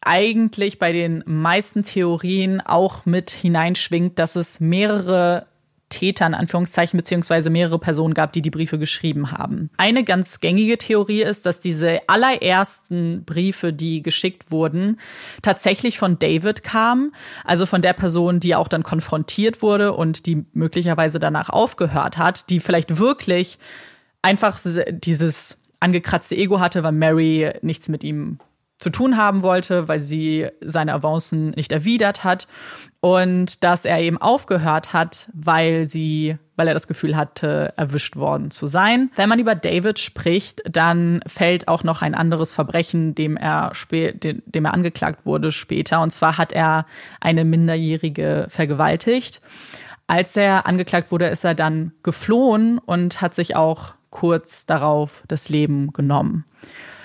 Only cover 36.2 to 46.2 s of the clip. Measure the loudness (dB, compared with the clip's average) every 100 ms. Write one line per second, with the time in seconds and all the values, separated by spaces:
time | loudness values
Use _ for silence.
36.2 | -2 -4 _ -2 0 0 -2 -4 -2 0
37.2 | -2 -4 -2 0 -2 -2 -2 -2 -6 -4
38.2 | -2 -2 -4 -8 -4 2 4 4 0 0
39.2 | 2 4 2 0 0 0 0 -2 -6 -4
40.2 | 0 0 -2 -12 -4 2 4 4 2 0
41.2 | -4 0 2 2 0 -2 0 -2 -2 0
42.2 | 0 0 -2 -2 -2 0 0 0 0 0
43.2 | -2 -2 -2 -2 -2 -6 -4 -2 -2 -2
44.2 | -6 -6 -6 -2 0 2 0 -2 -4 -4
45.2 | -2 -2 0 -4 -4 -4 0 0 0 2